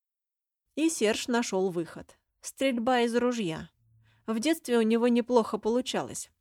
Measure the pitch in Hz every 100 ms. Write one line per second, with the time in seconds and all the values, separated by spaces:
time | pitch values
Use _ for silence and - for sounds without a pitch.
0 | _ _ _ _ _ _ _ - 320 -
1 | 214 226 - 233 240 190 190 175 156 -
2 | - _ _ _ - - 269 240 233 247
3 | 233 240 247 233 175 156 170 _ _ _
4 | _ _ - 226 277 320 - 240 220 226
5 | 247 240 233 247 214 - 214 240 254 196
6 | 127 - - _